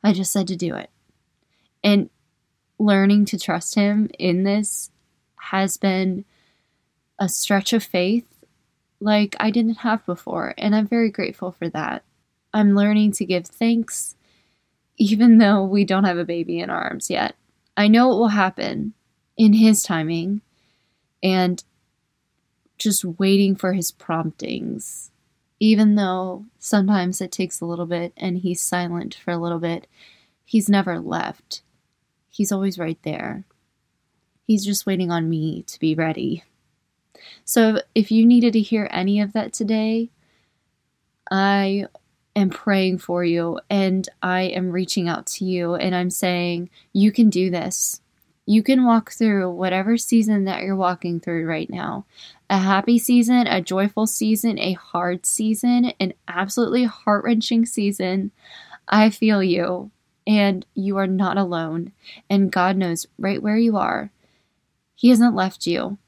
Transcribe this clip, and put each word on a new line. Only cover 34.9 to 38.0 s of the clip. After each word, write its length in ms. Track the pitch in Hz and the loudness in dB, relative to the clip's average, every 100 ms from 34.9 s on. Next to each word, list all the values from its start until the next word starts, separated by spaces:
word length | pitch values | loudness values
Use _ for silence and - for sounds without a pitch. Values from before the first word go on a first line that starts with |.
| 190 180 | -2 -2
on 180 | 170 160 | -2 -2
me 340 | 160 156 - | -2 -4 -6
to 160 | - - | -14 -4
be 160 | 160 156 | -2 0
ready. 480 | 160 156 - 165 _ _ _ _ _ _ _ _ - - | -2 -2 -6 -6 _ _ _ _ _ _ _ _ -20 -20
So 380 | - - 220 214 - | -4 2 2 2 -2
if 180 | - | -2